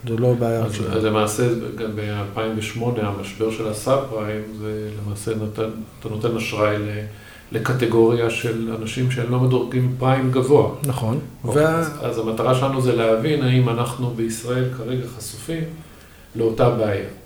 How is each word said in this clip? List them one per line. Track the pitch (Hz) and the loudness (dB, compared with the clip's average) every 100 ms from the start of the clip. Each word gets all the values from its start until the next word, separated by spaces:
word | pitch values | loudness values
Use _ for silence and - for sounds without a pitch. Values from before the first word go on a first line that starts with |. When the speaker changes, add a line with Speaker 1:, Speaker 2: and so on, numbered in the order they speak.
| 117 | -4
Speaker 1:
זה | 113 | 0
לא | 123 120 | 2 2
בעיה | 117 113 | 2 0
רק | 113 | -2
Speaker 2:
אז, | |
Speaker 1:
שלנו. | 104 - 113 | -4 -2 0
Speaker 2:
אז | |
למעשה, | 110 110 104 - 120 110 - 107 | 2 2 2 2 0 0 -4 -6
גם | 110 104 | -6 -4
באלפיים | 104 101 98 110 110 110 | -4 -4 -4 -4 -4 -4
ושמונה, | 101 117 123 113 101 | -4 -4 -2 0 -2
המשבר | 98 98 - 113 | -4 -8 -2 -2
של | 110 110 | -2 -4
הסאב-פריים, | 107 131 135 - 110 107 107 107 110 | -4 0 0 0 -6 -4 -6 -8 -10
זה | 107 107 107 107 | -8 -6 -8 -8
למעשה | 104 101 - | -8 -6 -4
נותן, | 107 107 107 110 113 - - | -4 -4 -4 -4 -6 -12 -12
אתה | 110 | -8
נותן | 107 117 113 | -2 -2 -2
אשראי | - 107 107 104 | -4 0 2 2
ל-, | 104 104 104 - - - - | -2 -6 -8 -14 -18 -20 -8
לקטגוריה | 117 127 123 117 113 113 120 117 | -4 0 2 4 6 6 6 0
של | - 117 113 113 113 | 0 -2 -2 -4 -6
אנשים | 110 127 127 | -6 -2 0
שהם | 127 120 | 0 0
לא | 127 | 2
מדורגים | 127 127 - 127 123 127 | 4 4 2 0 0 2
פריים | 127 131 127 | 2 4 2
גבוה. | 131 - 110 104 - 143 | 2 6 6 6 0 -2
Speaker 1:
נכון. | - 110 139 151 - | 0 0 -2 -4 -8
Speaker 2:
אוקיי, | 120 139 | 0 4
Speaker 1:
וה- | 156 165 | 4 2
Speaker 2:
אז, | 160 147 | -2 -4
אז | 123 113 | -4 -2
המטרה | 113 113 117 | -2 0 2
שלנו | 127 135 131 | 2 2 2
זה | 127 117 | 2 4
להבין | 113 110 147 151 | 4 2 2 2
האם | 127 127 123 | 4 4 4
אנחנו | 117 120 - 120 | 2 -2 -2 -4
בישראל | 113 113 110 120 127 127 - | -2 -4 -4 -4 -2 -2 -4
כרגע | 113 127 - - | -4 -4 -6 -10
חשופים | - - - 160 156 - - - - - - 117 | -12 -12 -6 -6 -6 -8 -18 -20 -20 -20 -12 0
לאותה | 113 110 120 | 0 4 4
בעיה. | 110 107 98 - - | 4 0 0 -6 -14